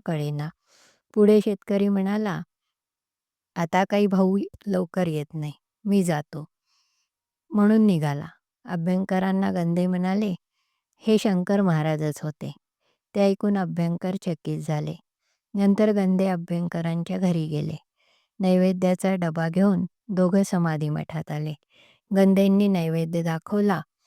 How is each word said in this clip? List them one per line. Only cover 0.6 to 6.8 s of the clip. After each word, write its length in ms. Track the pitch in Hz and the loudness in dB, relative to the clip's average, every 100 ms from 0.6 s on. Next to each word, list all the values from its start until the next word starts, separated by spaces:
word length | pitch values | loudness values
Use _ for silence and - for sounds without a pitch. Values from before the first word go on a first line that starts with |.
| _ _ _ _ _ | _ _ _ _ _
पुढे 260 | - 208 214 | 4 6 6
शेतकरी 500 | 208 196 - 202 202 | 4 -4 -2 0 2
म्हणाला, 520 | 196 190 208 214 180 175 _ _ _ _ _ _ _ _ _ _ - | 0 0 -2 -4 -6 -8 _ _ _ _ _ _ _ _ _ _ -6
"आता 280 | 170 180 196 | -2 0 2
काही 180 | 208 208 | 2 2
भाऊ 300 | 190 190 196 359 - 208 | 4 2 2 -4 -8 -4
लवकर 400 | 185 180 - 175 | -4 -2 -2 -2
येत 260 | 151 147 | -4 -6
नाही, 180 | 160 151 - _ _ 208 | -8 -10 -12 _ _ 0
मी 180 | 202 | 2
जातो." 420 | 175 151 - 151 151 _ _ _ | 2 -2 -4 -12 -14 _ _ _